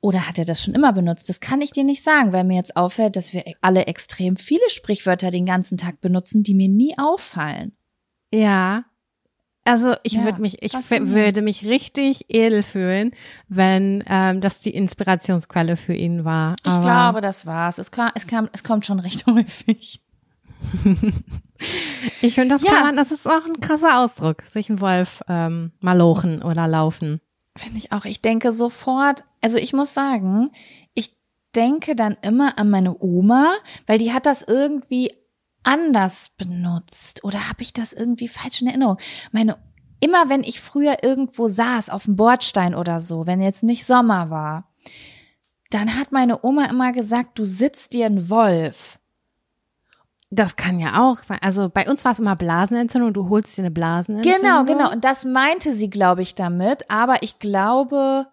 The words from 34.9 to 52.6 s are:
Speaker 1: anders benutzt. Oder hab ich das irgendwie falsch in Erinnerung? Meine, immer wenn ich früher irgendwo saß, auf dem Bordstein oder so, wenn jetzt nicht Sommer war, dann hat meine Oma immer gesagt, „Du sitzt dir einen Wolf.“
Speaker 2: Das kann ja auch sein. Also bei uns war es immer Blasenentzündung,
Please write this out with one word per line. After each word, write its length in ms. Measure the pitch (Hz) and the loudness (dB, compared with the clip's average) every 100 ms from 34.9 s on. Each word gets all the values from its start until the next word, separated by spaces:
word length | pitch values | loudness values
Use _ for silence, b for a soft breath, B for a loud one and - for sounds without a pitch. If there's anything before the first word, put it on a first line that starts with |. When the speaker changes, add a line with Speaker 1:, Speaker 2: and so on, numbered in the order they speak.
| 254 254 - _ _ _ _ | -4 -4 -6 _ _ _ _
Speaker 1:
anders 640 | - 285 330 240 190 - - _ | 0 0 2 2 2 -2 -10 _
benutzt. 840 | 185 180 175 175 - - - - | -10 -6 -4 -4 -8 -12 -12 -10
Oder 260 | 202 202 202 | -8 -8 -8
hab 100 | - | -10
ich 120 | 247 | -10
das 200 | - 226 | -8 -8
irgendwie 340 | - 233 240 240 | -6 -4 -4 -6
falsch 340 | - - - | -10 -8 -2
in 60 | 247 | -2
Erinnerung? 300 | 262 262 196 B B B | 2 2 2 B B B
Meine, 260 | 214 220 - - _ _ _ | 0 0 0 -10 _ _ _
immer 300 | 294 359 311 | 4 4 4
wenn 140 | 277 | 2
ich 180 | - 240 | -2 -8
früher 420 | - 285 294 269 | -8 0 2 2
irgendwo 440 | 240 269 269 - 233 | 0 0 -2 -2 -2
saß, 420 | 196 233 247 208 | 0 0 0 -4
auf 160 | 196 - | -8 -2
dem 100 | 196 | 4
Bordstein 600 | 220 247 - - 180 175 | 4 4 2 0 0 0
oder 240 | 175 170 | -4 -4
so, 260 | 165 165 165 | -4 -6 -2
wenn 160 | 180 | 0
jetzt 220 | 190 196 | 0 0
nicht 220 | 226 240 - | 0 0 4
Sommer 440 | 247 233 196 165 | 4 6 2 -2
war, 420 | 156 151 156 180 _ B B B B B B B _ _ | -6 -6 -8 -12 _ B B B B B B B _ _
dann 240 | 214 214 226 | -4 -2 -4
hat 120 | 277 | -2
meine 340 | 269 247 233 240 | 0 2 2 0
Oma 200 | 277 285 | 0 0
immer 260 | 247 254 | 0 0
gesagt, 460 | 247 214 233 240 - | -2 -2 -2 -2 -6
„Du 40 | |
sitzt 500 | 214 185 262 - - | -6 0 -2 -2 -8
dir 120 | 240 226 | -2 0
einen 240 | 202 175 | 0 0
Wolf.“ 720 | 220 220 170 160 - - - _ _ _ _ _ _ _ _ _ _ _ _ _ | 2 4 4 0 -8 -20 -20 _ _ _ _ _ _ _ _ _ _ _ _ _
Speaker 2:
Das 280 | 196 196 - | -2 -2 -2
kann 200 | 175 180 | -4 -2
ja 220 | 160 - 254 | 0 2 2
auch 80 | 240 | 2
sein. 200 | - 196 | -6 -4
Also 280 | 196 190 190 | -2 0 -2
bei 200 | 180 - | -2 -2
uns 140 | 277 | 0
war 80 | 262 | 0
es 80 | 226 | 0
immer 160 | 214 185 | 0 0
Blasenentzündung, 800 | 175 165 | 0 0